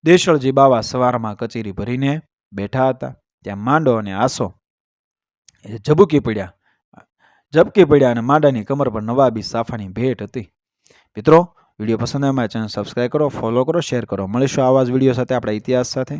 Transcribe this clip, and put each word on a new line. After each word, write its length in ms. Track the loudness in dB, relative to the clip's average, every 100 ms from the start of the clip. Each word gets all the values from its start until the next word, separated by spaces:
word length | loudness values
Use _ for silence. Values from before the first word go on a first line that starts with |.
દેશળજી 480 | 4 4 4 0 2
બાવા 300 | 4 4 4
સવારમાં 540 | 0 0 0 0 -6 -8
કચેરી 360 | -8 -8 -10
ભરીને 400 | -8 -6 -4 -2 -4 _ _ _
બેઠા 360 | -10 -6 0 0
હતા, 260 | -2 -10 -14 _ _ -14
ત્યાં 180 | -8 0
માંડો 300 | 2 2 0
અને 160 | -2
આસો 320 | -2 -2 -2 -8 _ _ _ _ _ _ _ _ _ -20 _
એ 140 | -16 -10
ઝબૂકી 420 | 0 4 4 4
પડ્યા, 320 | 0 -6 -8 _ _ _ _ _ _ _ _ _ _
ઝબકી 300 | 2 2 4
પડ્યા 260 | 6 6 4
અને 100 | 0
માંડાની 440 | 0 2 2 0
કમર 260 | -4 -4 -2
પર 120 | -4
નવાબી 400 | -4 2 2 0
સાફાની 460 | -6 -6 -6 -8 -10
ભેટ 340 | -6 -4 -4
હતી. 240 | -10 -12 -14 _ _ _ _ _ _ -2
મિત્રો, 220 | 4 6 4 _ _ _
વીડિયો 200 | -4 -2
પસંદ 260 | -2 -2
આવે, 120 | -2 0
મારી 160 | -4
ચેનલ 140 | -6 -8
સબસ્ક્રાઇબ 440 | -8 -6 -4 -2
કરો, 180 | 0 -2
ફોલો 360 | -2 -2 0
કરો, 160 | 0 -2
શેર 240 | -2 -6 -6
કરો. 200 | -8 -4
મળીશું 380 | -2 -2 0
આવા 200 | 2 4
જ 60 | 2
વીડિયો 240 | 2 2
સાથે, 200 | 2 -2
આપણા 240 | -4 -4 -6
ઇતિહાસ 280 | -2 -2 -2
સાથે. 280 | -6 -8 -10